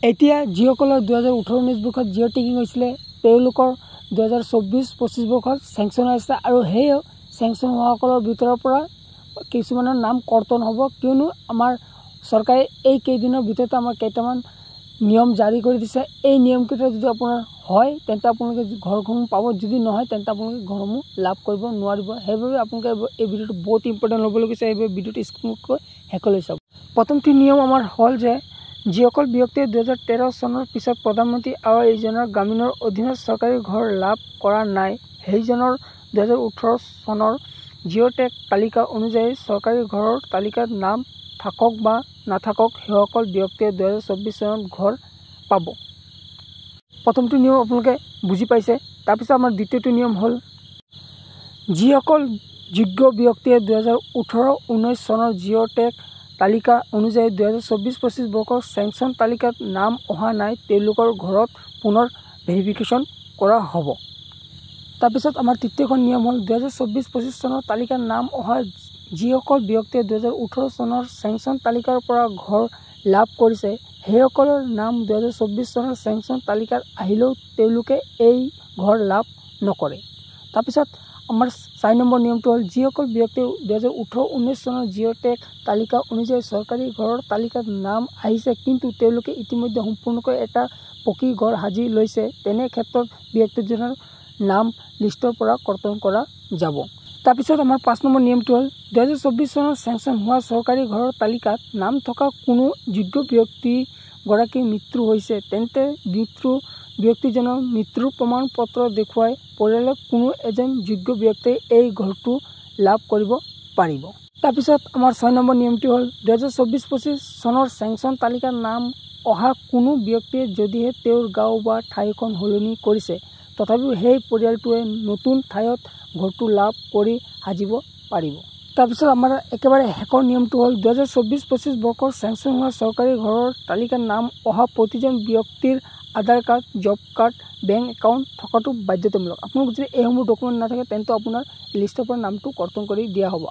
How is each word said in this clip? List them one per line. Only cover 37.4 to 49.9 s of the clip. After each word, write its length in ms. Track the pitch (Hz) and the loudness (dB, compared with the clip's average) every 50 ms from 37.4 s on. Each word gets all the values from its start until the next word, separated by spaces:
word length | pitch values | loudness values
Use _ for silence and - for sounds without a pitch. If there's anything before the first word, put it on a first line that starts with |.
| - - - - - - - - - 175 | -8 -14 -20 -20 -20 -20 -20 -14 -12 -6
জিঅ' 240 | 160 214 233 247 247 - | 0 2 2 2 2 0
টেগ 140 | 254 247 - - - - | -2 -2 -4 -8 -6 -2
তালিকা 320 | 202 196 214 226 - 233 233 - - | 0 0 0 0 0 0 0 0 -2
অনুযায়ী 340 | 220 220 233 220 226 226 233 254 - - - | -4 -4 -2 0 0 0 0 -2 -6 -6 -4
চৰকাৰী 340 | 208 202 - 226 233 247 240 202 208 | -4 -2 0 0 0 0 -2 -2 -4
ঘৰৰ 240 | 202 214 220 233 269 - - - | -2 0 0 -2 -2 -4 -6 -4
তালিকাত 360 | 185 202 214 208 - 240 226 233 196 190 | -4 -4 -2 -2 -4 -4 -4 -4 -4 -2
নাম 120 | 190 208 240 254 - - - - - - - - | -2 -2 -4 -6 -10 -16 -20 -20 -20 -20 -12 -12
থাকক 300 | 202 - - 226 233 226 220 220 | -12 -4 0 0 0 2 2 0
বা 100 | 214 220 233 277 - - - - - | 0 0 0 -4 -8 -20 -16 -8 -6
নাথাকক, 400 | 196 190 - 220 202 - 226 240 - - | -6 -4 -4 -4 0 0 0 0 0 -6
সেইসকল 420 | - - 208 202 208 202 - 233 233 202 180 | -8 0 2 2 2 2 0 -2 -2 0 -2
ব্যক্তিয়ে 360 | 196 190 190 - - 220 214 | -2 -2 -2 -2 -2 -2 -2
দুহেজাৰ 300 | 196 180 190 190 202 214 208 - | 0 0 -2 -2 -2 -2 -4 -6
চৌব্বিছ 280 | 202 190 202 220 208 - | -6 -6 -4 -8 -6 -4
চনত 220 | 214 208 214 220 208 185 - | -4 -4 -4 -4 -6 -10 -8
ঘৰ 180 | - 190 202 233 262 - - - - - - - - - - | -2 -2 -2 -2 -2 -10 -20 -20 -20 -20 -20 -20 -20 -2 0
পাব। 160 | 202 190 170 165 - - - - - - - - - - - - - - - - - - - - - - _ _ _ - - | 0 0 0 -2 -12 -14 -18 -20 -20 -20 -20 -20 -20 -20 -20 -20 -20 -20 -20 -20 -20 -20 -20 -20 -20 -20 _ _ _ -2 0
প্ৰথমটো 320 | 240 226 262 247 233 277 269 | 0 2 2 0 2 4 4
নিয়ম 200 | 254 262 262 269 | 4 6 6 4
আপোনালোকে 340 | 240 214 247 240 226 254 247 - - - - - - 180 | 4 2 0 2 2 2 0 0 -4 -14 -14 -8 -2 -2
বুজি 160 | 190 185 233 | 0 0 2
পাইছে। 280 | - 247 233 202 - 233 269 - - - - - | 4 2 2 4 2 -2 -2 -2 -12 -20 -8 0
তাৰপিছত 260 | - 214 220 240 - 277 254 | 0 0 0 2 2 2 4
আমাৰ 120 | 254 247 220 190 | 4 2 0 -2
দ্বিতীয়টো 320 | 214 - - 247 220 262 | -4 -2 -2 -2 0 2